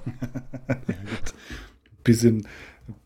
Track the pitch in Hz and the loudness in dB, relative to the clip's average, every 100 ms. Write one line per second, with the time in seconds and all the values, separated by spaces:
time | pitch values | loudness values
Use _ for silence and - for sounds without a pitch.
0 | 127 - 120 127 - - - 127 - - | -10 -8 -8 -8 -10 -8 -4 -4 -4 -6
1 | 101 113 - - - - - - _ - | -6 -4 -4 -6 -14 -16 -16 -20 _ 0
2 | - 113 117 110 - - - - - 104 | 6 8 8 4 0 -14 -20 -20 -18 -18